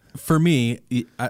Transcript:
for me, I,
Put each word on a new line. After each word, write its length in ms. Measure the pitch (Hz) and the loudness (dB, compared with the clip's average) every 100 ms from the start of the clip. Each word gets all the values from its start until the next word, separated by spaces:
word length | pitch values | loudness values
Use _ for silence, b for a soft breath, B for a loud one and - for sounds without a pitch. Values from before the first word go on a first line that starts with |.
| _ - | _ -10
for 220 | - 160 | -2 2
me, 400 | 170 147 117 120 - 123 - - | 2 2 0 -2 -4 -6 -6 -6
I, 100 | 120 | -8